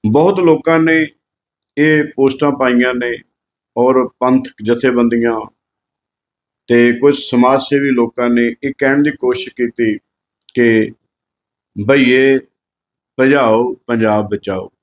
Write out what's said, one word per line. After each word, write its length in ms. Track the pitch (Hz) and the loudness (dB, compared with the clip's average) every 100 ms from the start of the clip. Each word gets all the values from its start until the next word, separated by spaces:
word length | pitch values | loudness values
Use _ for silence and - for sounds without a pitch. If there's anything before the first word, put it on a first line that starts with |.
ਬਹੁਤ 360 | 107 127 175 190 | 2 2 2 2
ਲੋਕਾਂ 400 | 175 156 - 165 | 2 2 0 0
ਨੇ 180 | 160 160 151 _ _ _ _ _ _ - | 2 0 -2 _ _ _ _ _ _ 0
ਇਹ 260 | 151 151 147 - | 2 2 -2 0
ਪੋਸਟਾਂ 360 | 135 135 147 | -2 0 -4
ਪਾਈਆਂ 420 | 135 131 123 127 | 0 0 2 0
ਨੇ 200 | 123 120 117 _ _ _ _ _ - | -2 -6 -8 _ _ _ _ _ -2
ਔਰ 320 | 123 131 127 _ | 2 2 -2 _
ਪੰਥਕ 440 | 127 131 131 _ | 0 0 -2 _
ਜਥੇਬੰਦੀਆਂ 760 | 107 120 131 120 120 117 117 113 110 _ _ _ _ _ _ _ _ _ _ _ - | -4 0 0 0 0 0 -2 -4 -10 _ _ _ _ _ _ _ _ _ _ _ 0
ਤੇ 240 | 120 120 120 | 2 2 4
ਕੁਝ 160 | 143 139 | 2 0
ਸਮਾਜ 420 | - 120 123 135 | -2 0 2 0
ਸੇਵੀ 300 | - 143 139 | -2 -2 0
ਲੋਕਾਂ 380 | 123 117 - 120 | -2 -2 -2 -2
ਨੇ 180 | 120 120 117 | 0 -2 -4
ਇਹ 100 | 139 135 | -10 -4
ਕਹਿਣ 260 | 135 143 | -2 0
ਦੀ 80 | 147 | -2
ਕੋਸ਼ਿਸ਼ 440 | 139 123 123 - - | -2 -4 -4 -8 -6
ਕੀਤੀ 420 | 120 - 113 104 _ _ _ _ - | -6 -2 -4 -4 _ _ _ _ -10
ਕਿ 380 | - 120 110 104 - _ _ _ _ _ _ _ - | 0 2 2 -2 -8 _ _ _ _ _ _ _ -8
"ਭਈਏ 640 | 101 139 123 127 135 135 - _ _ _ _ _ _ - | 0 2 2 2 2 0 -4 _ _ _ _ _ _ -2
ਭਜਾਓ, 560 | 131 143 120 110 127 | 0 2 2 0 -2
ਪੰਜਾਬ 560 | - - 117 110 107 101 | -8 -6 -2 0 -2 -4
ਬਚਾਓ।" 420 | 104 - 95 95 _ | -8 -6 -10 -10 _